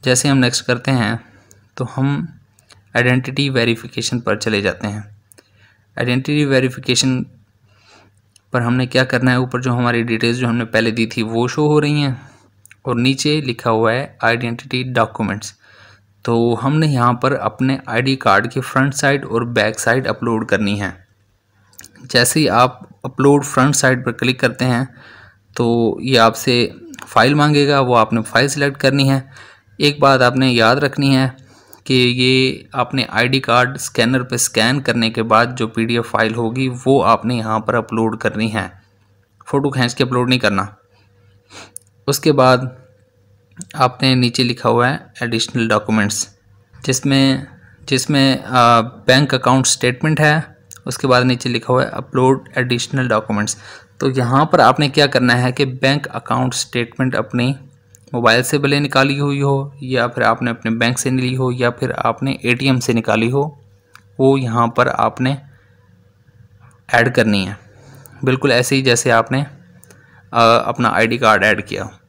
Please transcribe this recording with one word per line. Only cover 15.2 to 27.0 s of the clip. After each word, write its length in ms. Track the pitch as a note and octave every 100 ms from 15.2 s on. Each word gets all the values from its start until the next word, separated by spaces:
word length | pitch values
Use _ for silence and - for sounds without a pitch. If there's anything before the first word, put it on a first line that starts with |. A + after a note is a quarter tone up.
| G#2+ G2 - - _ - - - _ _
तो 300 | - A#2 A#2
हमने 320 | A2+ C3+ D3+ D#3+
यहाँ 320 | C3 A#2+ A#2+
पर 120 | C3+
अपने 460 | C3+ G2+ - C3 C3+ -
आईडी 280 | A#2 C3 C3
कार्ड 300 | A#2+ G2 A#2+
के 140 | C3+
फ्रंट 340 | C3 C3 C#3
साइड 300 | C3+ C#3+ C#3
और 200 | C#3 A#2
बैक 340 | A#2+ A#2 G#2+ A2+
साइड 280 | - B2 C3
अपलोड 420 | - A#2 A2 A2+
करनी 300 | - G2+ G2+
है। 280 | G2 F2+ _ _ _ _ _ _ _ _ - _ -
जैसे 340 | B2 B2 D#3
ही 60 | C#3+
आप 420 | G#2+ B2 - - -
अपलोड 400 | - - C#3 C#3+
फ्रंट 300 | C#3 - C3
साइड 300 | C#3 C3+ C3
पर 80 | A2+
क्लिक 280 | A#2 B2 B2+
करते 240 | B2+ B2+
हैं 300 | B2+ A#2+ B2+ - - - - _ _ -
तो 420 | A#2+ A#2 A#2 -
ये 140 | B2+ B2
आपसे 580 | A2+ A2 - B2 A#2 - - -